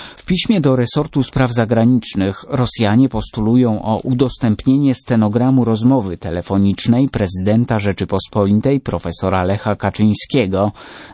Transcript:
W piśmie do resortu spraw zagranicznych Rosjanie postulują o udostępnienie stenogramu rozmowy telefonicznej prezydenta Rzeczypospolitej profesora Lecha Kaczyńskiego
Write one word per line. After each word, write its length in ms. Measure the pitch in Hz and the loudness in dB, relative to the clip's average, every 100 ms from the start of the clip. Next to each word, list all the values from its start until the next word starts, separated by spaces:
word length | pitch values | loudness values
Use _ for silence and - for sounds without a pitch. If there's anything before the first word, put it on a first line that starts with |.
| - - | -18 -14
W 80 | |
piśmie 360 | - 180 - 208 | -4 0 2 2
do 160 | 143 127 | 2 2
resortu 460 | 120 - 151 143 | 0 -2 -2 -2
spraw 300 | 127 - 127 | -2 -2 -2
zagranicznych 920 | 120 110 113 113 127 - 98 95 98 - | 0 0 2 4 2 0 -4 -4 -4 -6
Rosjanie 600 | 139 120 - 107 110 131 | -2 -2 0 2 4 2
postulują 760 | 110 - - 107 123 123 107 | 0 -6 -4 2 2 2 0
o 140 | 107 110 | -2 -4
udostępnienie 960 | - 123 131 - 117 104 - 139 139 | -2 0 0 0 -2 0 2 2 2
stenogramu 720 | 123 - 117 107 113 127 131 | -2 0 0 2 2 2 2
rozmowy 520 | 117 113 120 135 98 85 | 2 2 2 2 0 -6
telefonicznej 920 | 92 85 - 98 98 95 - 120 135 | -6 -6 -2 0 0 0 0 0 0
prezydenta 720 | - 98 92 95 113 120 110 | -2 -4 -2 0 2 2 0
Rzeczypospolitej 1040 | 101 95 95 95 - 110 98 104 131 139 | -2 -2 -2 -4 -2 0 2 2 2 0
profesora 600 | - 87 87 85 92 92 | -2 -6 -6 -4 -2 0
Lecha 340 | 92 98 107 101 | 0 -2 -2 -2
Kaczyńskiego 960 | 101 - 107 101 - 143 98 95 101 - - - - | -4 0 0 0 -2 0 0 0 0 -4 -14 -20 -16